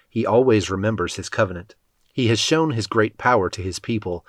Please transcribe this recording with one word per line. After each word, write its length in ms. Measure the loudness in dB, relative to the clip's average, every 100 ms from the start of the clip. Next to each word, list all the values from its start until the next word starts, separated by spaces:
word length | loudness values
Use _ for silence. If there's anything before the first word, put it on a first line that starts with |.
| _
He 180 | -4 2
always 440 | 4 6 4 2
remembers 460 | -2 -2 -2 -4 -6
his 120 | -6
covenant. 480 | -2 -2 -2 -14 -20 _ _ _
He 140 | -2 2
has 120 | 2
shown 320 | 2 2 2
his 160 | 0 -2
great 300 | 0 0 0
power 320 | 0 2 0
to 120 | -4
his 180 | -8 -8
people 460 | -4 -4 -4 -8